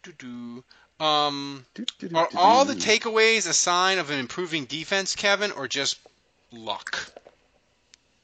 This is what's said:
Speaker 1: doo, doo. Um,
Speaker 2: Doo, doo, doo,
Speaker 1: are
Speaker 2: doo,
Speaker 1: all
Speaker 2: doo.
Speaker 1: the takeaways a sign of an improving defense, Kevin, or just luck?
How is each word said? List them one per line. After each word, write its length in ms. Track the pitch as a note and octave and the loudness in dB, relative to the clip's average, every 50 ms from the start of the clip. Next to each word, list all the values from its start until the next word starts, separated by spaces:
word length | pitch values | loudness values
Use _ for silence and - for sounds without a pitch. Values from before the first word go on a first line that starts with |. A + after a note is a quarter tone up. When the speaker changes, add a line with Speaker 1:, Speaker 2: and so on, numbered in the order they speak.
Speaker 1:
doo, 100 | - F#3 | -20 -20
doo. 520 | E3 - - B2 B2 A#2+ A#2+ A#2+ A#2+ B2+ - _ - _ _ _ _ _ D#3 | -20 -16 -16 -14 -14 -12 -14 -14 -16 -16 -20 _ -20 _ _ _ _ _ 0
Um, 600 | D#3 D3+ D3 D3 D3 C#3+ C#3+ C#3+ C#3 C#3 C#3 B2+ _ _ | 2 2 2 2 0 -2 -6 -10 -10 -12 -14 -18 _ _
Speaker 2:
Doo, 100 | - A#3+ - - _ | -10 -10 -10 -10 _
doo, 100 | - F#3 | -12 -2
doo, 80 | E3+ | 2
Speaker 1:
are 120 | - - - | 2 2 2
Speaker 2:
doo, 80 | - C4+ | 2 4
Speaker 1:
all 260 | B3+ G3+ A#3 C4 C#4 | 6 8 8 6 6
Speaker 2:
doo. 100 | D4 C4+ | 4 0
Speaker 1:
the 60 | F#3+ | -2
takeaways 680 | - A3 G#3+ A3+ - A#3 A3 A3 A3 A3+ A3+ A3 G3 E3+ | 2 2 2 2 2 0 2 4 4 4 4 2 0 0
a 40 | |
sign 460 | D#3 - - F3+ F3 F3 F#3 F#3+ F#3+ F#3 | 0 0 0 2 2 2 2 2 2 0
of 120 | E3 C#3 | -2 -2
an 80 | D3 C#3 | -4 -4
improving 460 | B2+ A#2+ - E3+ F3+ E3 D#3 E3 C3+ | -4 -6 -6 -8 -6 -4 -4 -6 -6
defense, 500 | A2+ C#3 - E3 - G3 G3 F#3+ F3+ - | -6 -8 -10 -4 -2 -2 -2 -2 -4 -6
Kevin, 380 | - - G3+ G3+ G3 G#3 G#3 | -2 2 2 2 2 0 -4
or 160 | C#3+ - C3+ B2 | -4 -6 -8 -6
just 300 | - C#3 C#3 C3 - - _ - _ _ _ _ _ _ _ _ | -4 -2 -2 -2 -4 -6 _ -20 _ _ _ _ _ _ _ _
luck? 600 | A#2+ A#2 A2 A2 G2+ - - - - - - - _ - _ - _ _ _ _ _ _ _ _ _ _ _ _ - _ _ _ _ _ | -20 -14 -8 -8 -8 -8 -8 -10 -10 -10 -10 -12 _ -20 _ -20 _ _ _ _ _ _ _ _ _ _ _ _ -20 _ _ _ _ _